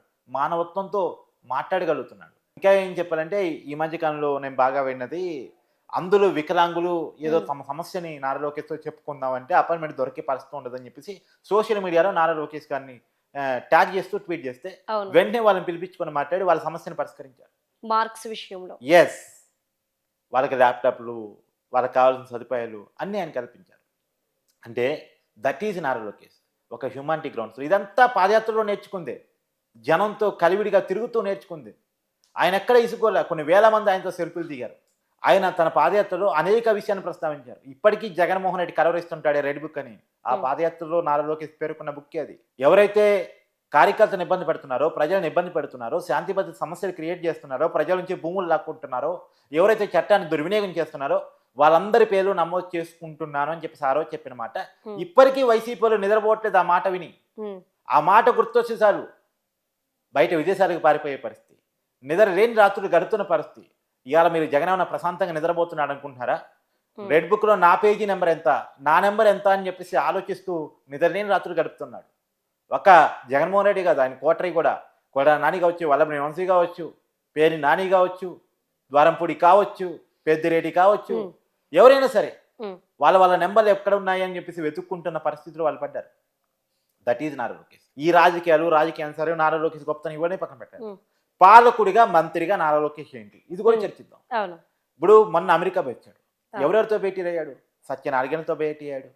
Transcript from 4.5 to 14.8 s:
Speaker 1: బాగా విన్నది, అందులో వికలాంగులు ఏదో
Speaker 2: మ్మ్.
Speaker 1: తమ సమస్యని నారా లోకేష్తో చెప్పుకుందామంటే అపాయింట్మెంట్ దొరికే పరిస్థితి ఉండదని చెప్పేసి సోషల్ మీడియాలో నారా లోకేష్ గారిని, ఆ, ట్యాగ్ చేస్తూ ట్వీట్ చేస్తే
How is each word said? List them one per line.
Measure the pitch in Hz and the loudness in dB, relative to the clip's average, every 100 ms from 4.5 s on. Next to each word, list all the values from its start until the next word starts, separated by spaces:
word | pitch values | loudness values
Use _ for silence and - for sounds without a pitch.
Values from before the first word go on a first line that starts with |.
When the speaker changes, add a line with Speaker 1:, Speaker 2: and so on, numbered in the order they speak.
| 131 | 0
Speaker 1:
బాగా | 131 139 | 0 0
విన్నది, | 135 127 123 165 185 151 104 _ _ _ _ | -4 -6 -8 -8 -8 -10 -14 _ _ _ _
అందులో | 117 175 196 196 | -8 2 2 4
వికలాంగులు | 151 151 175 170 170 175 175 147 - | 0 -2 0 0 -2 -4 -4 -6 -8
ఏదో | 151 160 | -2 -2
Speaker 2:
మ్మ్. | 151 | -2
Speaker 1:
తమ | 139 | -10
సమస్యని | 139 143 170 190 170 147 | -10 -12 -10 -10 -10 -8
నారా | 135 139 | -6 -6
లోకేష్తో | 147 147 147 156 | -6 -8 -10 -12
చెప్పుకుందామంటే | 151 - - 139 131 127 131 | -12 -14 -14 -10 -6 -6 0
అపాయింట్మెంట్ | 175 180 170 156 135 | 0 0 -2 -6 -6
దొరికే | 127 - | -8 -6
పరిస్థితి | 147 131 - 147 | -8 -8 -8 -14
ఉండదని | 127 127 123 | -12 -14 -16
చెప్పేసి | 131 139 190 _ _ - | -20 -18 -18 _ _ -2
సోషల్ | 202 214 208 190 | 0 0 -2 0
మీడియాలో | 165 185 | 2 2
నారా | 180 165 | 2 0
లోకేష్ | 156 151 151 - | 0 -6 -10 -10
గారిని, | 139 135 120 _ _ _ 139 | -10 -10 -20 _ _ _ -8
ఆ, | 135 127 | -4 -6
ట్యాగ్ | - 160 190 190 | 2 4 4 -2
చేస్తూ | 165 202 | -6 -8
ట్వీట్ | 202 165 131 | -8 -10 -10
చేస్తే | 123 190 - | -12 -16 -16